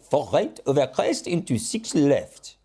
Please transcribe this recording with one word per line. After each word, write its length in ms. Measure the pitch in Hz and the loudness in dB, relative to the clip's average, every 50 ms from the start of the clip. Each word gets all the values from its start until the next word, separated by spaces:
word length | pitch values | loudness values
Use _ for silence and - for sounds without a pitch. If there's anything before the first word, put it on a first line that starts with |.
| _ - | _ 0
Four 180 | - 143 143 - | -2 -2 -2 2
right 280 | 104 147 202 - - - - | 0 0 0 0 -6 -10 -4
over 200 | - 135 143 139 | 0 2 2 2
crest 400 | 131 - - - - 320 247 - | 0 0 -2 0 0 0 -2 -4
into 320 | - 175 170 - - 131 110 | -4 -4 -4 -2 0 -2 -2
six 360 | 110 - - 226 220 - - | -2 -4 -6 -6 -6 -2 0
left. 600 | 151 147 143 139 107 78 - - - _ - - _ | 2 4 4 4 2 0 -6 -16 -20 _ -20 -20 _